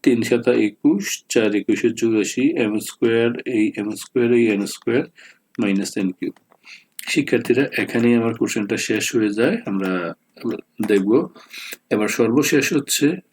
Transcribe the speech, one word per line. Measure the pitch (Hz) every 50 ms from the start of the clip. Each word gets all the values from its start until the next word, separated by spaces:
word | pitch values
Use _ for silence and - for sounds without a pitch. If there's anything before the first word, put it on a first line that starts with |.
| -
তিন | 143 123 117 110 -
সাতা | 127 117 - 123 123 120 110 104
একুশ, | - _ - 143 170 202 98 - - - _ _
চার | - - 107 104 104 104
একুশে | 98 - - - - 117 117 -
চুরাশি, | 117 113 113 107 98 - - 123 131 151 170 147 117
এম | 104 107 104 101 -
স্কয়ার, | - _ - 117 113 117 117 117 117 117 - - 127
এই | 110 107 101 - 117
এম | 101 107 107 98
স্কয়ার, | - - _ 131 117 117 120 117
এই | 117 110 104
এন | 101 101 98 -
স্কয়ার | - _ 117 113 135 170 - _ - - - _ _ _ _ _ -
মাইনাস | 110 101 98 98 95 - - 110
এন | 98 92 90
কিউব। | _ - - - _ _ _ _ _ _ - - - _ _ _ - - -
শিক্ষার্থীরা, | - 156 139 - - 117 - - - 123 143 139 - -
এখানেই | 98 - - 117 117 120 120 117
আমার | 117 117 113 -
কোশ্চেনটা | 110 104 - 117 104 101 113 104 - -
শেষ | 110 104 - - -
হয়ে | 117 107 104 101 107
যায়, | 120 151 214 233 - -
আমরা | 98 98 95 95 92 90 85 85 85 _ _ _ _ - - 117 113 - _ _ _ - 110 104
দেখব। | 104 98 95 101 113 143 180 - _ - - _ - - - - - _ _ _ -
এবার | 107 107 104 - -
সর্বশেষ | 117 110 117 147 143 - 165 143 139 - 185
হচ্ছে | 143 - - - - 143 147 180 185 _ _